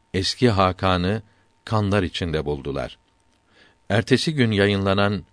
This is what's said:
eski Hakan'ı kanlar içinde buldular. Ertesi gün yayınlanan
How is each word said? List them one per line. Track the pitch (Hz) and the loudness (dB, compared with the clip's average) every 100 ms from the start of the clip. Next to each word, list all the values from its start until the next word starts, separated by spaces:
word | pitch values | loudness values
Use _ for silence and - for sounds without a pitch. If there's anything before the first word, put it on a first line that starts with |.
| _ | _
eski | 95 95 - 123 | -6 -4 0 2
Hakan'ı | 98 92 92 95 90 90 107 - _ _ _ | 4 2 0 0 0 0 -4 -8 _ _ _
kanlar | - 110 101 101 | -4 -2 0 0
içinde | 87 - 90 78 | 0 -4 -4 -4
buldular. | 71 73 69 67 62 - _ _ _ _ _ _ _ _ - | -4 -6 -6 -6 -8 -12 _ _ _ _ _ _ _ _ -2
Ertesi | 101 107 123 - | -2 2 0 2
gün | 151 117 | 0 2
yayınlanan | 101 101 101 98 98 101 101 - | 2 2 2 0 2 0 -2 -8